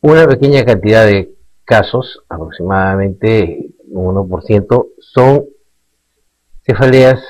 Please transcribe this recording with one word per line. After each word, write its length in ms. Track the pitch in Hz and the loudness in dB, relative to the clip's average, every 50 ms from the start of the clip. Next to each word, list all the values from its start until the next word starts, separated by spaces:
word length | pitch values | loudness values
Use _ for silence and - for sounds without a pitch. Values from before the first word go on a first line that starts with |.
Una 260 | - 151 156 160 165 | 4 4 4 4 4
pequeña 360 | 160 135 117 131 139 143 139 120 | 4 2 0 2 0 2 2 2
cantidad 400 | 120 117 98 95 107 107 113 110 | 0 0 0 2 2 2 4 4
de 300 | 107 101 98 92 - - _ _ _ _ _ _ | 4 2 0 -2 -6 -14 _ _ _ _ _ _
casos, 580 | - 117 110 101 - - 127 127 - - - _ _ | 0 0 0 0 0 -6 -8 -8 -8 -16 -20 _ _
aproximadamente 1400 | - 80 80 85 - - 87 92 95 95 95 95 98 98 98 98 92 - - 110 113 110 95 82 - - - - _ _ _ - | -14 -14 -14 -16 -14 -12 -8 -4 -4 -2 -2 -2 -2 -2 -4 -4 -6 -4 -2 0 0 0 -2 -2 -6 -12 -16 -18 _ _ _ -14
un 180 | - 92 92 | -10 -8 -6
uno 200 | 92 92 98 98 | -4 -4 -4 -6
por 160 | 90 92 90 - | -6 -8 -10 -4
ciento, 440 | - 113 104 95 - 123 127 - - _ _ | -2 -2 -2 0 0 -2 -2 -2 -4 _ _
son 460 | _ _ _ 131 127 131 139 143 139 - _ _ _ _ _ _ _ _ _ _ _ _ _ _ _ _ _ _ _ _ _ - _ | _ _ _ 0 2 2 2 0 -2 -6 _ _ _ _ _ _ _ _ _ _ _ _ _ _ _ _ _ _ _ _ _ -14 _
cefaleas 560 | - 120 92 131 131 127 131 131 131 127 127 - | -4 -2 0 0 2 4 4 4 4 2 0 -6